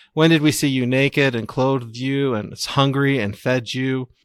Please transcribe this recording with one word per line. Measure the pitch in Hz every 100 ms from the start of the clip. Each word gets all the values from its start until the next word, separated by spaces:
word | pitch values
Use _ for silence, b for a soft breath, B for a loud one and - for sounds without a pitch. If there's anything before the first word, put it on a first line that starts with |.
| b
"When | 156 165
did | 160
we | 151
see | - 147
you | 131 123
naked | 131 139 147 139
and | 117 110
clothed | 135 131 135 117 117
you | 135 139 139
and | 110 - -
hungry | - 139 139 139 139 135
and | 101 -
fed | 127 127 113
you?" | 127 131 131 123 _